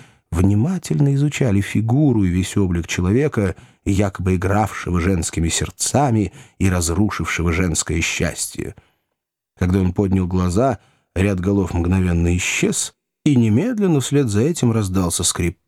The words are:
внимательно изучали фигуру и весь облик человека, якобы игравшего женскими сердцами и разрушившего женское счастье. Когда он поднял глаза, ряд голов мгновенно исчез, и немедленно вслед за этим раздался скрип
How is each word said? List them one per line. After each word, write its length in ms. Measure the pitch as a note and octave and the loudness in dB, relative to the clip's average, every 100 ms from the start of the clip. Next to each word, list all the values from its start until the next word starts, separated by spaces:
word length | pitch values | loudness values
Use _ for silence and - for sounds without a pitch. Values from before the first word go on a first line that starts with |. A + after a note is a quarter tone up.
| - _ - | -20 _ -6
внимательно 840 | E2+ F#2+ G#2 D3+ F#3 - D#3 C#3 C#3 | 0 2 2 0 -2 -4 0 2 2
изучали 460 | D3 - C3+ G2 | 0 0 0 0
фигуру 600 | G2+ A2 A2 C3+ D3 A2 | 0 -2 0 2 4 4
и 60 | F#2 | 2
весь 280 | F#2 - G#2+ | 0 0 0
облик 300 | F#2 F2 E2+ | 0 -2 -4
человека, 680 | - F2+ A#2 D3+ - F#2+ - - _ F#2+ | -2 0 2 0 0 -2 -4 -14 _ -4
якобы 500 | G2 G2 - F#2 F#2 | 0 0 -2 -2 0
игравшего 640 | F#2+ G2+ A2 - F2 F2 | 0 0 -2 -4 -4 -2
женскими 500 | F2+ F2+ D#2+ - E2 | 0 0 -2 -2 -2
сердцами 840 | - - - - B2+ C#3+ A2 F#2 - - - | -2 -4 -6 0 2 4 2 0 -6 -14 -2
и 120 | F#2+ | 0
разрушившего 840 | F2+ E2 E2+ G#2 - E2+ - E2+ | 0 0 0 0 -2 -6 -4 -2
женское 480 | E2+ F2+ D#2 - E2 | 0 -2 -2 -4 -4
счастье. 760 | - - E2+ - - - - - _ _ _ _ _ _ _ - | -2 -2 -4 -4 -10 -8 -12 -12 _ _ _ _ _ _ _ -4
Когда 220 | F2+ F#2+ | 0 2
он 140 | F#2 | 2
поднял 340 | F2+ G2 F#2+ F2+ | 0 0 0 0
глаза, 520 | F#2 F2+ F2+ C3+ G#2+ _ _ _ F2+ | -2 0 0 0 -2 _ _ _ -2
ряд 240 | G2+ F#2 | 0 0
голов 340 | F#2 G2+ F2 | 0 0 0
мгновенно 600 | F2 F2 F#2 F2+ E2+ E2+ F2+ | 0 0 2 2 2 2 0
исчез, 580 | - - G#3 - - _ _ _ D#3 | -2 -2 -2 -2 -6 _ _ _ 2
и 80 | B2+ | 4
немедленно 640 | A2+ A2 A#3+ G#3+ F#3+ D3 | 4 2 0 0 2 2
вслед 300 | - C#3 B2 | 2 0 2
за 120 | G2+ | 2
этим 300 | D3 F3 A#2+ | 0 0 0
раздался 520 | A2 G2 F#2 E2+ - | 2 0 0 0 0
скрип 340 | - - E2+ - | -2 -2 -2 -4